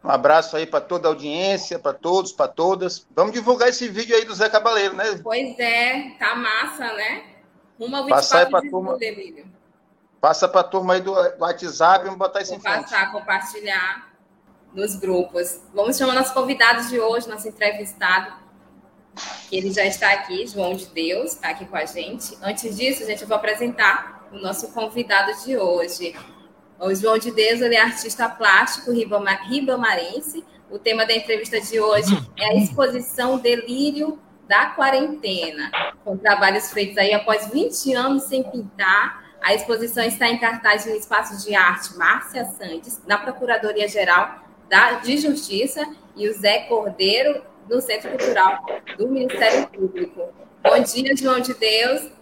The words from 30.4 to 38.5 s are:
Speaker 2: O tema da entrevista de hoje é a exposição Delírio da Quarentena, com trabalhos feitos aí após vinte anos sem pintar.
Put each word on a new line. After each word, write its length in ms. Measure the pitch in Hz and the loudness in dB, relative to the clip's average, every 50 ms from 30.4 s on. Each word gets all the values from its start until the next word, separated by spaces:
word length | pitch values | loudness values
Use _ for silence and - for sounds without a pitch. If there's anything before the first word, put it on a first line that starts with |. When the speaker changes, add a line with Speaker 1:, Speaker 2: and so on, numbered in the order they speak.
| - - - - _ - | -14 -16 -20 -20 _ -14
Speaker 2:
O 80 | 202 208 | -14 -4
tema 260 | - 233 220 220 220 | -2 0 2 2 2
da 80 | 220 226 | 2 2
entrevista 460 | 226 214 - 226 214 226 220 226 220 | 0 0 -2 -2 -2 -2 -4 -4 -4
de 180 | 202 - 226 | -4 0 0
hoje 400 | 220 214 214 208 208 190 185 202 160 127 - - | 0 2 4 4 4 4 4 2 2 2 -8 -8
é 140 | - 208 214 | -4 0 2
a 40 | 214 | 4
exposição 840 | 202 208 190 - - 269 254 247 254 240 - - - 247 254 262 | 4 2 2 2 2 2 2 2 -4 -6 -8 -6 -2 0 0 0
Delírio 800 | 254 240 240 240 233 226 233 240 269 285 294 285 294 302 311 302 - _ _ - _ _ | 2 2 2 2 2 0 -6 -2 0 0 0 0 -2 -4 -4 -4 -8 _ _ -20 _ _
da 200 | - 196 226 285 | 2 4 4 4
Quarentena, 1000 | 294 - - 277 269 269 262 294 311 302 - - 202 185 180 165 165 151 151 151 - - - 196 196 - - _ | 2 0 0 2 2 4 2 0 0 -4 -6 -4 -4 -4 -4 -4 -6 -6 -8 -8 -6 -4 -6 -6 -6 -8 -10 _
com 100 | 208 190 | -8 -8
trabalhos 560 | 190 202 220 202 202 202 190 196 208 208 - | 0 2 2 4 6 4 4 4 2 -4 -4
feitos 260 | - 214 202 196 - | -4 -4 -4 -2 0
aí 160 | 208 190 202 208 | 0 2 4 2
após 360 | 208 208 - 214 208 214 202 | 2 2 2 0 0 0 -2
vinte 440 | 226 294 392 - - - - 269 262 | -2 0 0 0 -2 -4 -2 0 0
anos 300 | 247 254 269 277 269 - | 0 2 0 0 0 -2
sem 200 | - 269 262 262 | -2 -2 -2 -2
pintar. 840 | - | -4